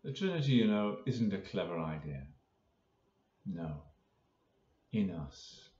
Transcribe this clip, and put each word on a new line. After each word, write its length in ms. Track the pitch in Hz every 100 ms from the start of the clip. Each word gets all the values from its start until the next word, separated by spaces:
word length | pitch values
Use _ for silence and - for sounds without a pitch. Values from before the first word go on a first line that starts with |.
The 100 | 151
Trinity, 400 | 135 190 170 139
you 140 | 123 107
know, 320 | 104 104 101 -
isn't 260 | 107 107
a 80 | 98
clever 380 | - 95 85 85
idea. 480 | 80 78 76 71 67 - _ _ _ _ _ _ _ _ _ _ -
No, 360 | 82 82 73 - _ _ _ _ _ _ _ _ _ _
in 180 | 110 98
us. 600 | 82 71 - - - - _